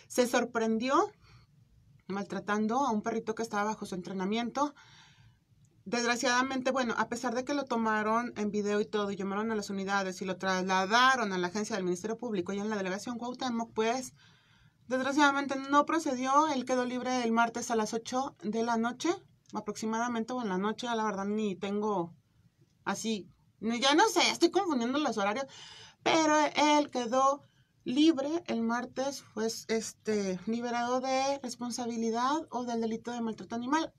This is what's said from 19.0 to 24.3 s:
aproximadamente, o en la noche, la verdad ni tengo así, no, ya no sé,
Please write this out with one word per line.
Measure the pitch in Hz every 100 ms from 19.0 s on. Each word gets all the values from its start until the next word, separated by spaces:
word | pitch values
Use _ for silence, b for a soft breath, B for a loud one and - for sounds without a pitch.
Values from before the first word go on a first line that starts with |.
| 320 392 - _ _
aproximadamente, | 208 208 202 220 226 240 233 220
o | 254
en | 220
la | 185
noche, | 208 214 240
la | 226
verdad | 214 190 196
ni | 214 214
tengo | 175 202 202 214 196 170 - _ _ _ _ _ _
así, | 190 196 226 214 170 _ _ _
no, | 220 233
ya | 269
no | 311 440
sé, | 339 240